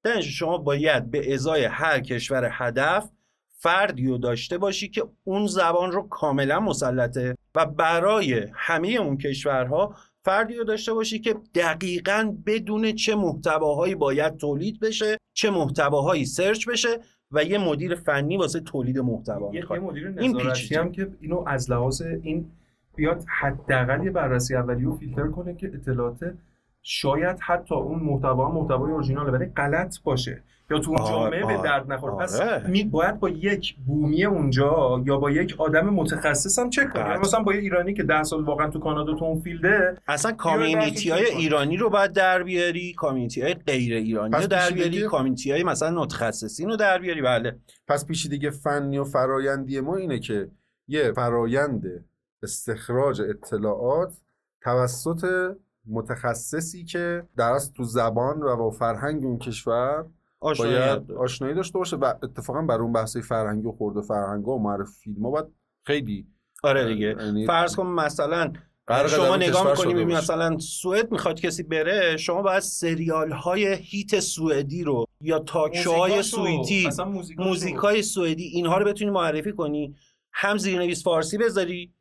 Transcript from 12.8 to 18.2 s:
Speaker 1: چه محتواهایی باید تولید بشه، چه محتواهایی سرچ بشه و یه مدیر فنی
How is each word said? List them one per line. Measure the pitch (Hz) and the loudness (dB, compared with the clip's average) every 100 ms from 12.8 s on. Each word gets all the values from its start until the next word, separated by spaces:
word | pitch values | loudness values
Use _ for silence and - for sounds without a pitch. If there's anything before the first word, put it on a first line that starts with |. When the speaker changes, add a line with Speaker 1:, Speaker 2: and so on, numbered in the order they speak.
| 220 | 0
Speaker 1:
چه | 220 - | 0 0
محتواهایی | 208 180 139 170 156 156 147 180 | 0 0 0 0 2 2 2 0
باید | 185 143 139 156 - | 2 2 2 0 -2
تولید | 147 143 196 220 | -4 -2 -4 -2
بشه، | 220 220 214 214 _ | -4 0 -2 -2 _
چه | - 214 | 0 2
محتواهایی | 190 139 131 143 147 147 170 | 2 0 2 2 2 2 0
سرچ | 143 - 190 220 226 | 0 0 0 0 -2
بشه | 233 240 233 - _ _ | -2 0 -2 -6 _ _
و | 147 | -2
یه | 160 202 | 0 0
مدیر | 180 147 175 | 0 -2 -2
فنی | 170 - 139 | -2 0 0